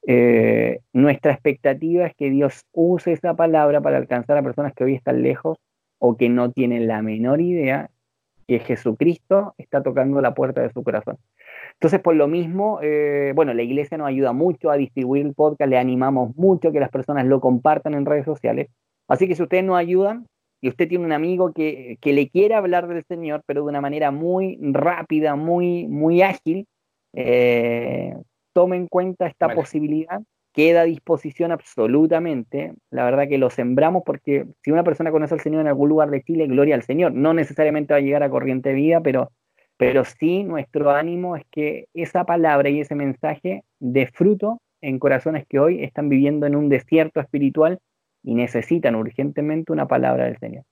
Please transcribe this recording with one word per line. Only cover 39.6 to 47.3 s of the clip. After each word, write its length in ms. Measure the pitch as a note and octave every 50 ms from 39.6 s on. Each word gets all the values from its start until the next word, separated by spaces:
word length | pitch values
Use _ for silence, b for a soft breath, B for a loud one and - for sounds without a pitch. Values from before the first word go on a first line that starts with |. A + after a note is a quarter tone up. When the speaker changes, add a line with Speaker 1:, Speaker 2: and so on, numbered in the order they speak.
| _ _ _
Speaker 1:
pero 300 | _ B2+ B2 B2+ C#3 A#2+
sí 400 | - - _ D#3 D#3+ F3 F#3+ G3+
nuestro 460 | F#3 E3 D3+ C3+ _ _ D3+ D3 C#3+
ánimo 440 | C#3+ D3 D#3 E3+ E3+ F3 F3+ F3+ F3
es 80 | D3+ - _
que 380 | _ D3+ D3+ D3 D3+ C3 - _ _
esa 300 | E3+ E3+ D#3 - F#3 F3
palabra 460 | F3 E3+ E3+ E3 D#3 D3 C#3+ C#3 C#3+
y 100 | C#3+ D3+
ese 160 | D3 D3 D3+
mensaje 720 | C#3+ C#3+ C#3 C3+ _ - D#3 D3+ - _ F3+ F#3+ - _ _ _ _
dé 260 | C#3+ B2 B2 C#3 C3
fruto 540 | - _ - F3 G3+ G#3 G3 G#3 G#3 A#3 B3 _ _ _ _
en 180 | - C#3+ C3
corazones 480 | C3+ D3 C#3+ C#3 B2+ - D#3+ D#3+ D3+ -
que 140 | _ - C#3
hoy 240 | C#3+ D#3+ F3+ - C#3+
están 240 | C#3 _ - D3
viviendo 380 | C#3+ C3+ C3 C#3 C#3+ D3+ D3+ C#3+
en 100 | D3 C#3+
un 140 | D3 D3 C#3+
desierto 500 | C#3 B2+ - _ - D#3+ D#3+ D#3 _ D#3
espiritual 600 | C#3 -